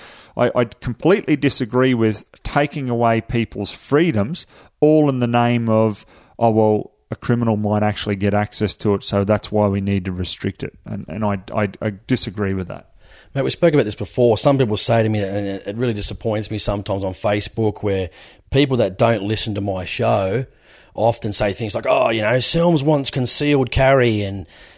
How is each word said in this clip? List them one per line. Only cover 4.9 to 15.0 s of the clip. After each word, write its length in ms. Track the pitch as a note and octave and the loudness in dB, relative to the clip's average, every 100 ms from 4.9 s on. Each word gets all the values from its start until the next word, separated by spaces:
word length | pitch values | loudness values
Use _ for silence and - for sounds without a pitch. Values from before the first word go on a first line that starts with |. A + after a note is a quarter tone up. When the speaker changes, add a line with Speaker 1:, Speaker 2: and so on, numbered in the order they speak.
| D#3 D3 | 6 4
Speaker 1:
in 80 | B2+ | 2
the 80 | A#2+ | 0
name 420 | A#2+ A#2+ A#2+ A2+ | 2 2 2 2
of, 380 | A2 A2 G2+ - - _ - | 2 2 -2 -12 -20 _ 0
"Oh, 100 | A#2 | 2
well, 440 | A2 G#2+ G#2+ - _ _ | 4 4 2 -2 _ _
a 60 | - | -6
criminal 420 | - A#2+ A2+ G#2 | -2 0 2 0
might 240 | G#2 G#2 | 0 0
actually 340 | G#2 G2+ G#2+ G2 | 0 -2 -4 -2
get 160 | G2+ | 0
access 420 | G#2 G#2 - G#2 - | 0 -2 -2 -4 0
to 180 | G#2+ | 0
it, 80 | G2 | 0
so 220 | - G2+ | 0 0
that's 280 | G2 G#2 - | 2 0 0
why 160 | G#2+ G2+ | 0 2
we 140 | G2 | 0
need 240 | G2 G2 F#2 | 0 -2 -2
to 60 | |
restrict 500 | F2+ F2+ - G2 - | -4 -6 -4 -6 -6
it." 160 | - - G#2+ | -12 -12 -12
And, 180 | G2+ - | -10 -8
and 140 | F#2+ | -4
I, 200 | G#2+ G2 - | -2 -4 -4
I, 140 | - G#2 - | -4 -4 -4
I 100 | G#2+ G2 - | -6 -6 -4
disagree 480 | B2+ A2+ F#2+ G2 | -2 -2 -4 -2
with 140 | F#2+ F2+ | -2 -6
that. 200 | - - _ - - - | -10 -18 _ -20 -20 -8
Speaker 2:
Mate, 80 | C#3 | -4
we 80 | C3 | -2
spoke 220 | - E3+ | 2 2
about 120 | D3 | 2
this 100 | G#2 | 0
before. 420 | - G#2 - A#2+ G#2+ | -4 -6 2 2 4
Some 220 | C#3+ C3+ | 2 2
people 180 | A#2 G#2+ | 2 0
say 260 | - A2+ | 0 2